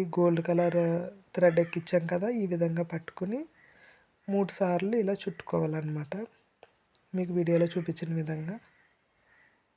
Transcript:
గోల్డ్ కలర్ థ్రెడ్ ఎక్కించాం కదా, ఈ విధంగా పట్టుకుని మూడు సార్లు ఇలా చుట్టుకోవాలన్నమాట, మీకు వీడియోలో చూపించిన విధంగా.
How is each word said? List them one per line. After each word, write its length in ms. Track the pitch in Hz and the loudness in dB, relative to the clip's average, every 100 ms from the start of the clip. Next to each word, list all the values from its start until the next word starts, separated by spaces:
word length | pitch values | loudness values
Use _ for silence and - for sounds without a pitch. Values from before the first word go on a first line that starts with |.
| 175 175 | 2 2
గోల్డ్ 240 | 175 170 170 | 4 4 2
కలర్ 320 | 175 175 170 170 170 185 - _ - | 2 4 4 2 0 -4 -12 _ 4
థ్రెడ్ 240 | 175 170 | 4 6
ఎక్కించాం 400 | 165 175 - 180 165 | 2 -2 0 0 0
కదా, 160 | 175 208 240 | 0 0 -2
ఈ 40 | 190 | -2
విధంగా 320 | 170 170 165 170 | 0 0 0 -4
పట్టుకుని 480 | 165 - - 185 247 330 _ _ - - - _ _ - | -6 -10 -8 -6 -6 -8 _ _ -20 -20 -20 _ _ -2
మూడు 180 | 196 196 - | 0 0 0
సార్లు 360 | 185 175 190 233 | 0 2 0 0
ఇలా 120 | 196 202 | 0 -2
చుట్టుకోవాలన్నమాట, 880 | - 165 - 165 160 156 151 151 147 190 226 _ _ _ - _ _ _ _ 185 | -6 -10 -4 -2 0 -2 -4 -6 -6 -10 -10 _ _ _ -20 _ _ _ _ -6
మీకు 160 | 180 175 | -2 0
వీడియోలో 280 | 170 170 170 180 | 2 4 4 0
చూపించిన 340 | 165 160 165 165 | -4 -4 -4 -4
విధంగా. 360 | 156 156 156 226 - _ _ _ _ _ _ _ _ _ _ | -4 -6 -6 -10 -14 _ _ _ _ _ _ _ _ _ _